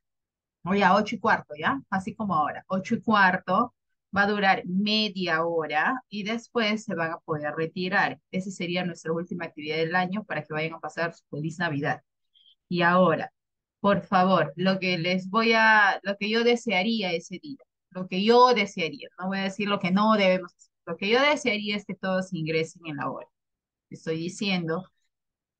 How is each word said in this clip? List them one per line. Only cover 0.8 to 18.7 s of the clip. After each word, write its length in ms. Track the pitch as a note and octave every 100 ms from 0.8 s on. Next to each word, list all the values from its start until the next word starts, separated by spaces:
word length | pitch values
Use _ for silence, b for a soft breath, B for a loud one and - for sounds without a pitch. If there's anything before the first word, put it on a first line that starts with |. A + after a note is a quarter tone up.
| F#3
ocho 220 | G3+ G#3 A#3
y 20 |
cuarto, 340 | A3 F3 - D3+
¿ya? 220 | F3+ C#4 -
Así 240 | F#3+ G#3+
como 200 | G#3+ G#3 D#3+
ahora, 280 | C#3+ - -
ocho 260 | F#3+ F#3+
y 80 | A3+
cuarto, 720 | - G#3 F#3 F#3 - G3 B3 _ _ _ _
va 120 | G3
a 20 | G3+
durar 380 | G#3 G3 F#3 F3+
media 800 | F#3 G#3 G#3+ G#3+ F#3+ F3 D#3+
hora 580 | E3+ E3 D3+ D3+ F#3 C4 -
y 160 | G#3
después 580 | G3+ A#3 - A#3+ G#3+ G#3+
se 140 | G#3+ E3+
van 160 | D#3+
a 60 | E3+
poder 360 | - D3 D3
retirar. 640 | D#3+ E3 F3+ F3+ G3 D3 C3+ _
Esa 180 | F#3+ G3
sería 340 | F#3 F3 F3+
nuestra 280 | F3 D#3+ D#3+
última 320 | E3 F3+ E3+
actividad 320 | E3 D#3 D3+ D#3
del 180 | E3
año 300 | F#3 F3+ G#3+
para 180 | - D3+
que 100 | D3+
vayan 220 | D#3 D#3+
a 60 | E3
pasar 340 | D3+ - E3+
su 100 | - -
feliz 300 | D3 D#3+ E3+
Navidad. 420 | E3+ C#3 C#3+ B2+ _ _ _ b b b -
Y 140 | F3
ahora, 500 | E3+ F#3 F3 C#3+ - _ _ _ _ _
por 240 | G3+ G3
favor, 500 | - F#3 F#3 F#3 D3 E3+
lo 240 | F#3 F#3+
que 180 | F3+ F3+
les 320 | F3 F#3 F#3
voy 220 | A3 A3+
a, 480 | A3+ A3 G#3+ G3 D3+
lo 140 | G3 G3
que 120 | G#3
yo 140 | A3+
desearía 720 | A#3 A#3+ A#3 F#3 G#3+ A3+ F#3
ese 260 | E3+ - F3+
día, 220 | D3 C#3 _ _ _
lo 180 | F3+ F#3
que 160 | F#3
yo 280 | G#3+ A#3+ B3+
desearía, 560 | A3+ G3